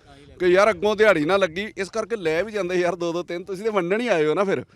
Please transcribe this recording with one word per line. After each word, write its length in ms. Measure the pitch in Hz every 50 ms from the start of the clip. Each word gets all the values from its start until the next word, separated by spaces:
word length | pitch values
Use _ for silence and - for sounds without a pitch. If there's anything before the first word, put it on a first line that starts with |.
| _ - - - - - - -
ਕਿ 60 | 175
ਯਾਰ 240 | 185 180 185 202 220
ਅੱਗੋਂ 260 | 208 170 160 208 214
ਦਿਹਾੜੀ 280 | 196 214 214 190 160 147
ਨਾ 120 | 156 190
ਲੱਗੀ, 360 | 202 196 180 156 180 208 220 -
ਇਸ 140 | - 196 180
ਕਰਕੇ 260 | - 220 220 185 233
ਲੈ 260 | 220 180 160 156 165 196
ਵੀ 100 | 226 208
ਜਾਂਦੇ 220 | 208 185 175 185
ਯਾਰ 220 | 180 180 170 180
ਦੋ 160 | 175 170 170 165
ਦੋ 100 | 175 175
ਤਿੰਨ, 220 | - 170 175 190
ਤੁਸੀਂ 200 | - 196 175 208
ਤੇ 60 | 226
ਵੰਡਣ 300 | 214 202 175 170 190 220
ਹੀ 80 | 247 240
ਆਏ 180 | 202 165 151
ਹੋ 80 | 151 151
ਨਾ 100 | 165 202
ਫਿਰ। 200 | 196 185 127 113 _ _